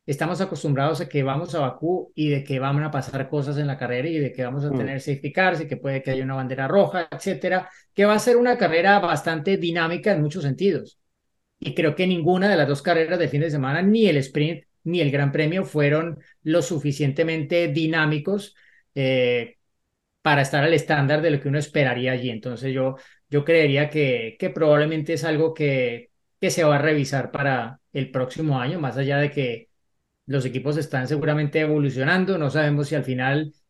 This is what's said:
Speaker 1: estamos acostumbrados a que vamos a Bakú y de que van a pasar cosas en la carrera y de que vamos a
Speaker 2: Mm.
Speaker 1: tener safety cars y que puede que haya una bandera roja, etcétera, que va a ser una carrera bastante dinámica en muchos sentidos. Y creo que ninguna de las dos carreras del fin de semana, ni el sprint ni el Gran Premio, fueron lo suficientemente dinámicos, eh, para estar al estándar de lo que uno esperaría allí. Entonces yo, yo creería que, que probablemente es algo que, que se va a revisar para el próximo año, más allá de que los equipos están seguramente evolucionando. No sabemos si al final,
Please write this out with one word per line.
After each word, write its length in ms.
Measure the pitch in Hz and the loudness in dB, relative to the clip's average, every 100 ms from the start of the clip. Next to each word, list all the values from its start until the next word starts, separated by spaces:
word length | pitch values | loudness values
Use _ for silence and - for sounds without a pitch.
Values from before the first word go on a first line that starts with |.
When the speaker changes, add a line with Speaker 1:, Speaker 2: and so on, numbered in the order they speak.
| - | -8
Speaker 1:
estamos 340 | 143 160 170 | -4 -4 -2
acostumbrados 640 | 185 156 160 135 143 160 | -4 -4 -2 0 0 -2
a 80 | 175 | -4
que 140 | 147 | -2
vamos 300 | 135 135 170 160 | -2 -2 -4 -4
a 40 | |
Bakú 540 | 139 - 160 180 - - | -4 -4 -2 -2 -4 -4
y 140 | 151 | -2
de 120 | 143 | -2
que 160 | 139 135 | -2 -4
van 220 | 135 143 | 0 0
a 100 | 151 | -2
pasar 360 | 143 - - - | -4 -4 -6 -4
cosas 300 | 151 135 143 | -4 -2 -2
en 100 | 147 | -4
la 100 | 135 | -4
carrera 300 | 120 123 147 | -4 -4 -2
y 120 | 160 | -2
de 120 | 135 | -4
que 140 | - 123 | -4 -6
vamos 180 | 135 | -4
a 60 | 143 | -2
Speaker 2:
Mm. 80 | 135 | -2
Speaker 1:
tener 240 | 113 135 | -2 -6
safety 320 | - 139 147 | -6 -6 -4
cars 260 | 143 185 170 | 0 2 0
y 80 | 147 | -4
que 80 | 120 | -6
puede 260 | 139 135 | -4 -4
que 100 | 135 | -2
haya 120 | 131 | -4
una 120 | 131 135 | -2 -4
bandera 340 | 127 131 135 | -6 -4 0
roja, 400 | 202 185 185 165 | 2 2 0 -6
etcétera, 580 | - - 196 185 185 185 - _ | -8 -6 -4 -2 -2 -4 -16 _
que 120 | - 202 | 2 4
va 80 | |
a 60 | 214 | 4
ser 180 | 214 240 | 4 4
una 200 | 240 240 | 4 2
carrera 420 | 180 165 180 202 | 2 4 6 4
bastante 580 | 175 156 - 160 151 190 | 4 0 -2 -2 0 0
dinámica 560 | 170 170 165 170 214 | 0 0 -2 0 0
en 80 | 180 | 0
muchos 220 | 151 180 | 0 -2
sentidos. 540 | 143 131 190 156 - _ _ _ _ _ _ _ | -4 0 0 0 -6 _ _ _ _ _ _ _
Y 160 | - | -8
creo 220 | - 160 147 | 0 0 2
que 100 | 185 | 0
ninguna 440 | 180 160 185 196 | 2 2 2 4
de 80 | 202 | 2
las 100 | 135 | 2
dos 140 | 143 | 0
carreras 360 | 180 170 160 175 | 0 2 2 0
del 120 | 160 | 0
fin 120 | 143 | 0
de 80 | 160 | -2
semana, 320 | 147 131 151 | -2 -2 0
ni 260 | 190 220 214 | 2 4 4
el 100 | 147 | 2
sprint 480 | 135 151 147 165 - _ | 0 -2 -2 -4 -12 _
ni 160 | 160 175 | -4 0
el 80 | 151 | 0
Gran 220 | 139 139 | 2 0
Premio, 320 | 147 156 185 | 0 0 0
fueron 560 | - 151 143 151 170 160 - _ | -2 0 2 2 -2 -8 -16 _
lo 180 | 156 170 | 0 0
suficientemente 1080 | 165 165 147 139 147 139 160 160 147 175 170 | 2 -2 -2 0 -2 0 0 0 0 0 0
dinámicos, 840 | 147 156 160 151 151 147 202 196 _ _ _ _ | 0 0 2 0 0 -2 -4 -6 _ _ _ _
eh, 640 | - 131 131 123 123 113 - _ _ _ _ _ _ | -4 0 2 2 0 -2 -12 _ _ _ _ _ _
para 200 | 156 143 | 2 2
estar 220 | 135 147 | 2 2
al 100 | 147 | 2
estándar 480 | 165 156 151 139 151 | 2 2 0 2 2
de 100 | 165 | 2
lo 80 | 143 | 0
que 80 | 143 | 0
uno 100 | 143 | -2
esperaría 540 | 147 160 135 123 127 | -2 0 0 0 -2
allí. 180 | 127 123 | -2 -4
Entonces 440 | 113 127 117 135 | -6 -8 -6 -4
yo, 240 | 131 131 135 - _ _ | -2 -2 -4 -16 _ _
yo 160 | 143 143 | -2 4
creería 440 | 165 151 139 147 | 4 6 4 0
que, 460 | 151 139 123 113 - | 0 0 0 -4 -6
que 100 | 185 | -6
probablemente 640 | 175 160 147 151 160 151 | 0 4 4 4 0 -2
es 100 | 165 | -2
algo 300 | 160 156 160 | -2 0 0
que, 560 | 160 147 135 123 117 - _ _ _ | 0 0 0 0 -4 -12 _ _ _
que 80 | 185 | -2
se 140 | 180 | 2
va 120 | 156 143 | 2 4
a 60 | |
revisar 500 | 147 151 135 139 120 | 2 2 0 -2 -4
para 480 | 139 139 131 117 139 _ | -2 -2 0 -4 -10 _
el 180 | 143 131 | -6 -4
próximo 480 | 135 127 - 156 135 | -4 -4 -4 -2 0
año, 200 | 123 180 | -2 -4
más 180 | 143 120 | -4 -2
allá 200 | 135 143 | 0 0
de 140 | 147 | 0
que 380 | 143 131 113 - _ _ _ _ _ - | -2 -4 -4 -12 _ _ _ _ _ -4
los 200 | 135 127 | -2 -2
equipos 320 | 120 127 151 | -4 -2 -4
están 300 | 147 135 127 | -2 -4 -2
seguramente 540 | 151 151 151 151 160 | -2 0 0 0 0
evolucionando. 760 | 156 151 143 120 135 185 185 185 | 2 2 0 0 0 2 2 0
No 120 | 147 | 0
sabemos 400 | 151 147 147 143 | 0 2 2 0
si 60 | 151 | -2
al 80 | - | -2
final, 480 | 127 127 143 151 - _ | -2 0 0 -2 -10 _